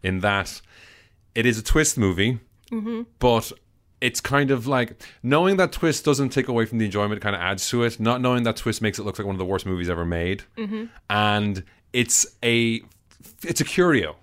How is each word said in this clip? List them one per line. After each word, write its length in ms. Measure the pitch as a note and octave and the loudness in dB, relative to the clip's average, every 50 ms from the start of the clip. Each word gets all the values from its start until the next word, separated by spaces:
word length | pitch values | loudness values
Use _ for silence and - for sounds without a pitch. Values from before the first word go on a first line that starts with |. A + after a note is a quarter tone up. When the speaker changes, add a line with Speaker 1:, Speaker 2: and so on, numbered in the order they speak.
Speaker 1:
in 180 | - F#2+ F#2+ F#2 | -2 -2 -2 0
that 400 | F2+ G#2 G2+ G2 F#2+ - - - - _ - - - - - - _ _ _ _ _ _ _ | 0 0 0 0 -2 -4 -10 -16 -20 _ -20 -20 -20 -20 -20 -20 _ _ _ _ _ _ _
it 120 | A#2 A2+ | 0 2
is 120 | B2 A2+ A2 | 2 2 0
a 40 | |
twist 340 | G#2+ - - D#3 D#3 - - C3 | 0 2 4 4 4 2 2 2
movie, 420 | A2 F#2+ F#2 E2+ G2 A2+ B2+ A2+ - _ _ _ _ - | 2 2 2 2 0 0 0 -4 -8 _ _ _ _ -10
Speaker 2:
Mm-hmm. 320 | A#3 A3+ G#3 A3+ A#3 A3+ A#3 - _ _ | -8 -6 -6 -6 -6 -8 -8 -12 _ _
Speaker 1:
but 320 | - B2 A#2 A2+ A2 - - - _ _ _ _ _ _ _ _ | 2 4 4 4 0 -4 -12 -16 _ _ _ _ _ _ _ _
it's 200 | - B2 - - | -4 -2 -2 -2
kind 320 | - - C3+ C#3 C#3+ C3 | -4 0 2 2 2 2
of 160 | C#3 B2 A2 C3 | 0 0 0 0
like, 340 | C#3+ B2+ A#2+ A2+ - _ - - - _ - | 0 0 0 -2 -6 _ -20 -20 -20 _ 0
knowing 320 | A#2+ C#3 D3+ F3 F#3+ G3 | 2 4 4 4 4 4
that 160 | F#3+ F#3 E3 | 4 2 0
twist 320 | - - - E3 D3 - - | 0 0 0 0 0 2 2
doesn't 240 | D3+ C#3+ B2+ C#3 B2+ | 2 2 2 2 0
take 180 | - C#3 B2+ | 0 -2 -2
away 180 | - B2 A#2 A2+ | 0 0 0 0
from 120 | G#2+ A#2+ A2+ | 0 0 0
the 60 | A2 | 0
enjoyment, 300 | G#2 F#2+ G#2 G#2 G#2 G#2 G#2 | 0 0 0 0 0 -2 -4
it 40 | |
kinda 160 | - G#2 G2+ F#2 | -4 -4 -4 -2
adds 280 | F2 F#2 G2 F#2+ - - | -2 -2 -2 -2 -4 -2
to 120 | - A#2+ | 0 2
it. 160 | A#2+ A#2 A2+ - | 2 0 0 0
Not 220 | A2 A2+ B2 B2+ | 0 0 2 2
knowing 240 | B2+ B2+ B2 B2 A#2+ | 2 2 2 2 2
that 120 | A2+ A2 | 0 -2
twist 240 | - - A#2+ G#2+ - | -2 -2 -4 -4 0
makes 180 | A2 G#2+ G2 - | -2 -2 -2 -2
it 20 | |
look 160 | G2+ G2+ F#2 - | -6 -6 -6 -6
like 80 | G#2 | -4
one 80 | G2 G2 | -4 -4
of 60 | F#2 | -4
the 40 | F#2 | -2
worst 220 | F2+ G2 F#2 - | -2 -2 -2 -2
movies 240 | G2 F#2 F2+ F2 F2 | -2 -4 -2 -2 -2
ever 140 | F2 E2 F2 | -2 -2 -2
made. 400 | E2+ F2 E2+ E2+ F2 G2 G2 - _ _ | -2 -2 -2 -2 -2 -4 -4 -8 _ _
Speaker 2:
Mm-hmm. 280 | - A3 - A2 - A3+ A3+ - - _ _ | -10 -8 -6 -6 -8 -10 -12 -16 -20 _ _
Speaker 1:
And 560 | - G#3 G#3 - G#2 G#3 G#3 G#2 G2+ F#2 E2+ _ _ _ _ _ | 0 0 2 2 2 2 0 -2 -2 -4 -8 _ _ _ _ _
it's 340 | - B2 B2 A#2+ - - - - _ _ - | 0 0 0 2 2 0 0 0 _ _ -2
a, 360 | A#2+ A#2 A#2 A#2 A#2 A2+ A2+ - - _ _ _ _ _ _ - - - _ | 0 2 2 2 2 0 -4 -8 -14 _ _ _ _ _ _ -20 -20 -20 _
it's 180 | - D#3+ - - | -8 -6 -2 -2
a 40 | D3+ | -2
curio. 500 | - - F#3 F3+ F3+ D#3 A#2+ F2+ D2+ D2 - | -2 2 2 4 4 4 2 0 -2 -8 -14